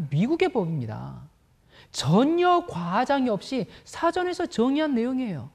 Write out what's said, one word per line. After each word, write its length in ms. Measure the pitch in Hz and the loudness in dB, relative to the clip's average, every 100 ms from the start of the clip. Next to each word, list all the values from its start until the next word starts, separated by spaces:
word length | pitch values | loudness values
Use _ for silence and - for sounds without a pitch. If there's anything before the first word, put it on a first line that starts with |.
| 147 | -2
미국의 420 | 143 240 330 370 | 0 0 2 0
법입니다. 680 | 240 165 156 113 107 135 127 139 _ _ _ _ - - | 0 -2 -4 -6 -8 -10 -14 -18 _ _ _ _ -20 -14
전혀 760 | - 127 185 277 339 359 349 349 | -6 2 4 4 4 4 4 2
과장이 640 | 170 175 202 254 277 247 | -6 -2 0 2 2 2
없이 380 | 202 - 262 180 - | -2 -2 -4 -4 -10
사전에서 640 | - - 339 359 359 359 339 | -18 -2 0 0 -2 -2 -2
정의한 480 | - 247 285 311 240 | 0 2 2 2 0
내용이에요. 540 | 240 262 240 156 123 | 0 -2 -4 -6 -10